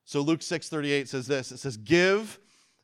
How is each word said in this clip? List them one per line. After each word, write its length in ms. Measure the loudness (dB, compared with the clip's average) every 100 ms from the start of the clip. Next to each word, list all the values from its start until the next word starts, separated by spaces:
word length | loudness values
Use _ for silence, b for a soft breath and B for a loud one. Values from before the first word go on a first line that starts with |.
| -6
So 160 | -2
Luke 180 | 0 0
six 300 | -2 -6 -4
thirty-eight 360 | -4 0 0 -2
says 200 | -6 -2
this. 260 | -2 -4
It 60 | -8
says, 180 | -10 -8
"Give, 640 | 2 6 6 4 0 -12 b b b b